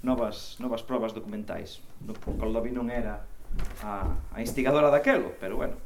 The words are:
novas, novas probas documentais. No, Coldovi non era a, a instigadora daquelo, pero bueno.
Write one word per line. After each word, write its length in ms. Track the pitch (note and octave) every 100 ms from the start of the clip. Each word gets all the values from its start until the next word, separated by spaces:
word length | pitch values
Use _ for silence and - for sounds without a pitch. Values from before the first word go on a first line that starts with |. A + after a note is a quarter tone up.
novas, 560 | B2+ B2+ A2 G2+ - -
novas 240 | B2 A2+
probas 320 | - B2+ A2 A2
documentais. 640 | G#2 G#2+ G#2+ E2+ E2+ - - -
No, 80 | G#3 A3
Coldovi 580 | - G2+ A2 A2+ A#2 B2+
non 160 | A#2+
era 320 | B2 G#2+ G#2 - - - - - - G#2+
a, 340 | G2+ F#2 F2+ - G#2+
a 20 |
instigadora 480 | A2+ A#2 C3 D3 D3
daquelo, 400 | C#3+ C4+ A#3+ - -
pero 160 | F#2+ -
bueno. 240 | - -